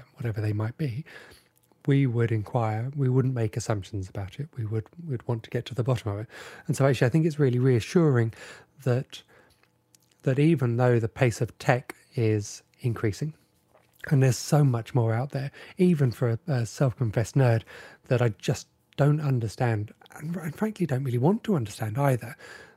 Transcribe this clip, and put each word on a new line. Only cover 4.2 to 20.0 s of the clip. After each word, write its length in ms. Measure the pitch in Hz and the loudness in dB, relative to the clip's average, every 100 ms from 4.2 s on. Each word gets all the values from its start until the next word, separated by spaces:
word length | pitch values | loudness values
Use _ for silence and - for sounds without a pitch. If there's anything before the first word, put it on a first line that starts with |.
| 92 - | -10 -10
it. 100 | 151 - | -12 -8
We 100 | 107 | -6
would, 200 | 113 - 170 170 | -6 -8 -14 -10
we'd 180 | 123 - | -8 -4
want 160 | 113 | -6
to 60 | - | -4
get 140 | 123 - | -8 -6
to 80 | |
the 80 | 120 | -4
bottom 280 | 113 120 104 | -2 -2 -2
of 60 | 101 | -6
it. 80 | - - - - - | -8 -14 -18 -16 -6
And 100 | - | 0
so 100 | 135 | 2
actually, 200 | 131 127 | 4 2
I 40 | |
think 160 | 160 165 | 4 2
it's 120 | 147 | 2
really 200 | 135 123 | 2 4
reassuring 760 | 131 120 - 180 160 123 113 - - - - _ | 4 2 2 4 4 4 2 -2 -18 -20 -20 _
that, 380 | 135 123 - - _ - _ _ _ _ _ _ _ _ | -2 -2 -2 -14 _ -20 _ _ _ _ _ _ _ _
that 160 | 147 131 | -2 2
even 380 | 156 156 123 117 | 4 4 2 2
though 220 | 123 120 | 4 4
the 100 | 107 | 2
pace 320 | - 127 - | 0 0 2
of 160 | 113 - | -6 -4
tech 360 | - 131 - - _ | 0 0 0 -18 _
is 480 | - 110 107 98 - _ _ | -2 0 0 -2 -14 _ _
increasing, 540 | 127 110 110 - 151 - _ _ _ _ _ _ - | -6 -2 -4 -4 -8 -10 _ _ _ _ _ _ 0
and 140 | 143 | 4
there's 160 | 131 127 | 4 2
so 260 | - 151 | 2 4
much 300 | 139 117 113 | 4 2 -2
more 180 | 127 113 | 0 2
out 180 | 110 139 | 0 -2
there, 200 | 139 139 - - - | -6 -8 -12 -14 0
even 340 | 180 156 135 | 2 4 2
for 200 | - 120 | 0 -2
a, 220 | 113 - | -2 -2
a 140 | 127 113 | -2 -2
self-confessed 680 | - 135 - 117 120 110 | 0 0 0 -2 0 0
nerd 280 | 139 127 113 - - - - - | 2 4 4 0 -20 -20 -16 -2
that 140 | 120 | 0
I 80 | 120 - | 0 -2
just 280 | - 123 - _ _ - | -4 -6 -6 _ _ 0
don't 240 | 143 151 | 2 2
understand, 720 | 147 127 113 - 123 110 104 - | 0 -2 -2 -2 0 0 -4 -14